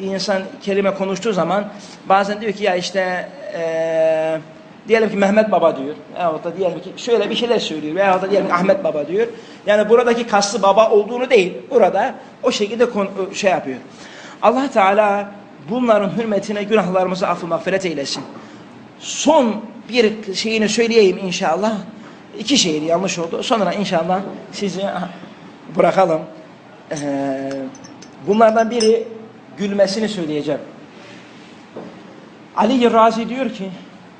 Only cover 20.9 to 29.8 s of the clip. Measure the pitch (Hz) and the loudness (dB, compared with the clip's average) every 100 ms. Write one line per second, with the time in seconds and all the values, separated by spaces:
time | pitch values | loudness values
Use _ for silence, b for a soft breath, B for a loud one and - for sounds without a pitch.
20.9 | 226 190 185 190 175 175 170 214 202 - | 6 4 2 -4 -4 -2 0 -2 -4 -8
21.9 | - B B B - 220 277 185 151 160 | -16 B B B -10 0 2 2 0 0
22.9 | 170 190 175 170 220 202 226 180 180 190 | 0 0 -4 -6 -6 -2 0 0 -2 -2
23.9 | 175 175 185 196 - - - 202 175 196 | -2 0 -2 -4 -12 -14 -6 -6 -4 -4
24.9 | 180 - - - - - - - 175 175 | -6 -8 -12 -18 -20 -20 -20 -6 2 4
25.9 | 185 180 156 - - - - - - - | 4 2 2 -4 -16 -20 -20 -20 -20 -10
26.9 | 156 143 139 139 135 135 139 135 - - | -6 -4 -4 -4 -4 -6 -8 -8 -12 -20
27.9 | - - - 143 214 220 226 226 240 220 | -20 -20 -8 0 6 6 6 2 2 4
28.9 | 226 - - - - - - 202 202 | 4 0 -12 -18 -20 -20 -6 -2 2